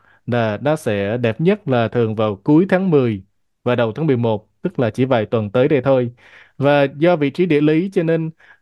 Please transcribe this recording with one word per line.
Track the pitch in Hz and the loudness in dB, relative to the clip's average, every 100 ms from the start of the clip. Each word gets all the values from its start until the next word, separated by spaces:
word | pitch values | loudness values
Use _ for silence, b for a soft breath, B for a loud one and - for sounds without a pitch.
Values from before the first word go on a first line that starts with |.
| b b - | b b -4
là | 120 113 104 | -2 -2 -2
nó | 127 156 | -2 -2
sẽ | - 104 98 120 | -2 -2 -2 -2
đẹp | 120 110 | -2 0
nhất | 165 202 - | 0 0 0
là | 123 113 | 0 0
thường | 123 113 110 | 0 -2 0
vào | 131 98 | -2 -2
cuối | - 151 190 | 2 2 4
tháng | 185 190 | 0 2
mười | 151 123 104 - _ _ _ | 2 2 -4 -10 _ _ _
và | 123 123 | -2 0
đầu | 117 | 0
tháng | 117 160 | -2 -2
mười | 127 | 0
một, | 117 107 - _ | 0 -2 -6 _
tức | 185 - | -10 -2
là | 117 | -4
chỉ | 113 131 | -2 0
vài | 123 104 | 0 0
tuần | 117 104 | -2 -2
tới | 127 127 | 0 2
đây | 147 | 0
thôi. | 127 131 120 120 b b b _ | 2 0 -2 -8 b b b _
Và | 139 143 139 143 | 0 2 0 0
do | 170 175 | 0 2
vị | 143 | -2
trí | 131 180 | -2 0
địa | 147 | 2
lý | 151 160 196 | 2 0 0
cho | 196 | -2
nên | 165 165 160 - b b | -2 -2 -4 -10 b b